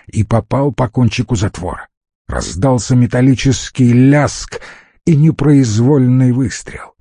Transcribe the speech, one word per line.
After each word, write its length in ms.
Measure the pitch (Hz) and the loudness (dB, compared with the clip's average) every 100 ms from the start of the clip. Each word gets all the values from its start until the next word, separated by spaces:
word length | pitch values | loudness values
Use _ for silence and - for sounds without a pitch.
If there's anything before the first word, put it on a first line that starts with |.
| - | -8
и 180 | 107 | -4
попал 480 | 101 113 - 127 139 | 0 -2 -2 -2 -2
по 160 | - 127 | -2 -4
кончику 460 | - 117 - 110 | 0 0 0 -4
затвора. 540 | 117 101 - 87 - - _ _ _ - | -4 -4 -6 -10 -12 -16 _ _ _ -10
Раздался 680 | 62 - 85 131 123 - 123 | -8 -8 -2 0 0 0 0
металлический 960 | 120 123 131 127 135 113 - - 123 | 2 2 2 2 0 -2 -4 0 2
ляск 680 | 123 131 147 135 - - - - - _ _ | 4 4 2 0 -6 -14 -16 -18 -20 _ _
и 120 | - 143 | 0 2
непроизвольный 1160 | 156 - 143 143 123 104 123 147 127 127 127 | 2 2 2 2 2 0 2 2 2 2 2
выстрел. 600 | 123 123 - - - - _ | 0 -4 -6 -14 -18 -20 _